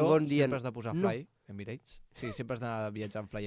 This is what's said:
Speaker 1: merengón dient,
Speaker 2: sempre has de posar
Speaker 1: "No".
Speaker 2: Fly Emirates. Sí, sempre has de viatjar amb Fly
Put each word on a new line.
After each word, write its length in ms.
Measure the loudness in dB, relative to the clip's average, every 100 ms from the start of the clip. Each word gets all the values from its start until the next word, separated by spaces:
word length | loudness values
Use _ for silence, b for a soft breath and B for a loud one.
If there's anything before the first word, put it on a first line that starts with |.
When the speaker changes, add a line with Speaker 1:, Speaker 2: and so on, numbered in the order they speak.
| 8
Speaker 1:
merengón 180 | 6 6
dient, 200 | 4 4
Speaker 2:
sempre 80 | 2
has 60 |
de 80 | -2
posar 220 | -4 -4
Speaker 1:
"No". 160 | 0 0
Speaker 2:
Fly 160 | 0 -6 _ -14
Emirates. 500 | -10 -10 -10 -12 -18 -18
Sí, 180 | -8 -8
sempre 220 | -6 -6 -4
has 40 |
de 260 | -2 -2 -4 -4
viatjar 240 | -6 -6
amb 80 | -8
Fly 140 | -6